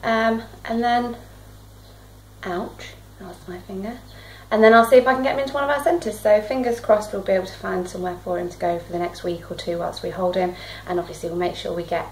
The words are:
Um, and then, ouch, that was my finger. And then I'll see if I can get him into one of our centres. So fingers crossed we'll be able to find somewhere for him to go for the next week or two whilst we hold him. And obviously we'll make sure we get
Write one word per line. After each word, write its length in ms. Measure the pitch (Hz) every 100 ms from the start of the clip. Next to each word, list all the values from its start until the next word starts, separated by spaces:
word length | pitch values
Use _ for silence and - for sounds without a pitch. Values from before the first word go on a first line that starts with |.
Um, 400 | 233 220 226 226 - -
and 200 | - 226
then, 340 | 240 240 240 233 - - - - - - - - - - - -
ouch, 500 | 196 180 - - - - - -
that 80 | 185
was 100 | 175 -
my 100 | 180
finger. 380 | - 190 202 254 - - - - -
And 140 | 214
then 100 | 220
I'll 120 | 226 226
see 100 | 254
if 120 | 247
I 60 |
can 100 | 254
get 100 | 269
him 60 | 269
into 140 | 269
one 120 | 285 277
of 40 |
our 140 | 285
centres. 360 | 311 349 220 208
So 200 | 214 208
fingers 380 | 214 262 240 233
crossed 320 | - 214 214
we'll 120 | 202
be 100 | 196
able 140 | 190 185
to 60 |
find 360 | - 190 185 180
somewhere 260 | 185 180 180
for 160 | - 175
him 80 | 180
to 80 | -
go 220 | 175 170
for 120 | -
the 60 | 175
next 240 | 170 -
week 280 | 180 170 -
or 40 | 170
two 240 | - 170
whilst 240 | 170 -
we 80 | 175
hold 240 | 170 185 185
him. 200 | 180 180 - - -
And 120 | 180
obviously 280 | 170 160 170
we'll 120 | 170
make 160 | 180 -
sure 180 | -
we 100 | 165
get 220 | 170 170 -